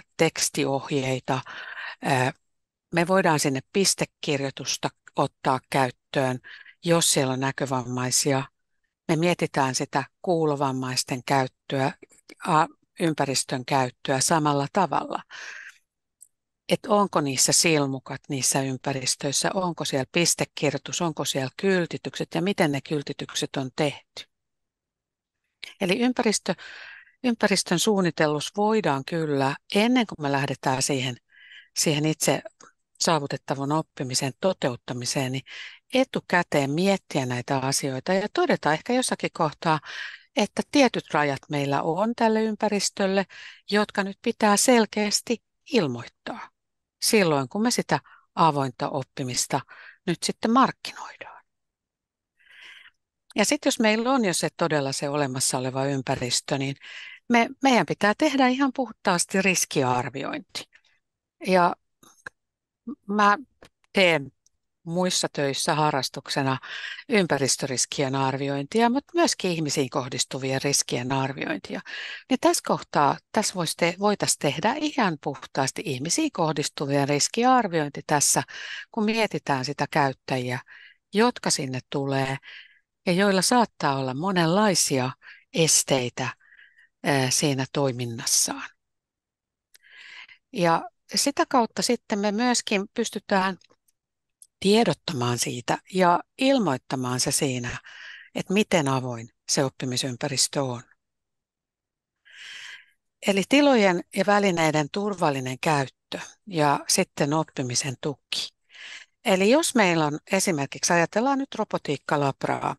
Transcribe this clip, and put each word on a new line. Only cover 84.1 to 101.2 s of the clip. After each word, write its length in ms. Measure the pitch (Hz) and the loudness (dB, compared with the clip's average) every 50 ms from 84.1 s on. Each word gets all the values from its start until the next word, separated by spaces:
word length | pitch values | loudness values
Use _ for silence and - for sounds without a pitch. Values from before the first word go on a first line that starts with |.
| 127 | -4
monenlaisia 1000 | 135 170 196 196 180 165 160 170 202 220 214 175 151 - - 147 131 123 127 - - _ - - - _ _ - | -4 -4 0 2 2 4 4 4 4 4 4 2 2 0 0 0 0 0 -2 -4 -10 _ -20 -20 -20 _ _ 0
esteitä, 800 | 175 160 151 - - - - 147 131 123 120 - - 131 123 - - _ _ - - - - _ _ _ _ _ _ - | 2 2 4 4 2 2 2 0 0 0 -2 -4 -4 -6 -6 -6 -10 _ _ -20 -20 -20 -20 _ _ _ _ _ _ -2
ää, 260 | - 143 135 131 127 | 0 2 2 2 2
siinä 360 | - - - 147 139 131 131 - - | 0 0 2 0 0 0 -4 -4 -2
toiminnassaan. 960 | 147 139 135 120 123 123 120 117 117 135 - - - - - - - - - - _ _ _ _ _ _ _ _ _ _ _ _ _ _ _ _ _ _ _ _ - _ - - - - - - - - - - _ _ _ - | 0 0 0 -2 -2 -6 -6 -6 -6 -4 0 0 0 0 -2 -4 -8 -10 -14 -16 _ _ _ _ _ _ _ _ _ _ _ _ _ _ _ _ _ _ _ _ -20 _ -20 -20 -20 -20 -20 -20 -20 -20 -20 -20 _ _ _ -4
Ja 360 | 214 170 170 165 175 - - - _ _ _ - | 0 2 2 2 2 -2 -8 -16 _ _ _ -4
sitä 300 | 190 - 277 - - 330 - | 0 0 0 0 0 0 2
kautta 320 | - 262 226 - - - | 4 2 2 2 -2 -4
sitten 380 | 185 - 240 - - _ 220 208 | 0 0 0 -2 -2 _ -4 -2
me 120 | 202 214 | 0 0
myöskin 540 | 202 214 247 247 240 - - - 220 190 202 - _ | 0 0 0 0 0 0 0 0 -2 -2 -2 -4 _
pystytään 640 | - 226 - - 202 - - 208 190 185 196 185 - _ _ _ _ _ _ _ _ _ _ _ _ _ _ _ _ - _ _ _ | -6 -6 -4 -6 -10 -4 0 0 2 2 0 -4 -6 _ _ _ _ _ _ _ _ _ _ _ _ _ _ _ _ -20 _ _ _
tiedottamaan 800 | - 190 208 226 240 - - - _ - 170 123 120 120 123 117 | 2 4 6 6 6 4 0 -2 _ -6 -4 -2 0 0 0 -2
siitä 380 | - 147 127 123 - - 165 - - _ - | -2 -4 -6 -8 -4 -4 -4 -4 -4 _ 0
ja 260 | 185 185 175 175 - - - _ - | 2 4 4 4 2 0 -6 _ 0
ilmoittamaan 800 | 262 269 277 262 208 160 131 123 - _ 143 131 127 123 123 127 | 2 2 4 4 2 2 0 -2 -2 _ -6 -4 -2 -4 -2 -2
se 120 | - 151 | -2 -2
siinä, 460 | - - 160 139 127 123 120 120 120 - - - - - - - - - - - _ | 0 0 0 -2 -2 -4 -6 -8 -10 -10 -14 -16 -20 -20 -18 -18 -18 -20 -20 -10 _
että 180 | - 175 - 185 | -8 -4 0 0
miten 340 | 208 202 - - 170 143 135 | 0 2 2 2 2 2 2
avoin 420 | 135 131 127 127 120 113 113 117 _ _ _ - | 0 -2 -2 -4 -8 -10 -12 -16 _ _ _ -2
se 140 | - - 143 | 0 0 0
oppimisympäristö 1000 | 131 - _ 143 131 123 - - 135 123 117 - 147 139 123 - - - 147 139 | 0 -2 _ -6 -4 -4 -4 -4 -6 -6 -6 -6 -4 -2 -2 -2 -2 -2 -4 -4
on. 200 | 131 120 117 - _ _ _ _ _ _ _ | -4 -6 -8 -12 _ _ _ _ _ _ _